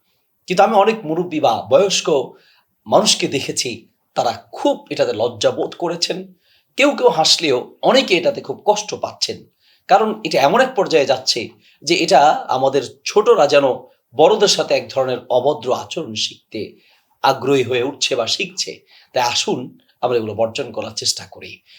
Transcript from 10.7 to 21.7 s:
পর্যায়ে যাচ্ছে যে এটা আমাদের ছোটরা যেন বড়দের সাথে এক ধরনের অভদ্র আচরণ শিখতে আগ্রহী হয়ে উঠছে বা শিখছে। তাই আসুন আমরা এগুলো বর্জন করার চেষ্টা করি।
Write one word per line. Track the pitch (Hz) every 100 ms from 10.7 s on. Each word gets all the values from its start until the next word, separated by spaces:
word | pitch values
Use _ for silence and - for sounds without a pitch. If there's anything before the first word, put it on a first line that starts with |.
পর্যায়ে | - 180 160 131
যাচ্ছে | 127 - 120 95 - _ _
যে | 139
এটা | 175 165 185 147 - -
আমাদের | 127 135 139 117 -
ছোটরা | - 208 214 233 143
যেন | 143 135 113 - _ _
বড়দের | 117 165 214 190
সাথে | - 151
এক | 139 117
ধরনের | 135 127 123 -
অভদ্র | 123 131 151 123
আচরণ | 113 - - 139
শিখতে | 107 - - _ 110 98 - _ _ _ _
আগ্রহী | 131 131 127 139
হয়ে | 117 127
উঠছে | 135 139 - 139
বা | 113
শিখছে। | - 190 - - - _ - _
তাই | 127
আসুন | 120 120 - 151 127 - _ _
আমরা | 127 120
এগুলো | 107
বর্জন | 101 113 110 123
করার | 110 110
চেষ্টা | 113 117 - -
করি। | - - - _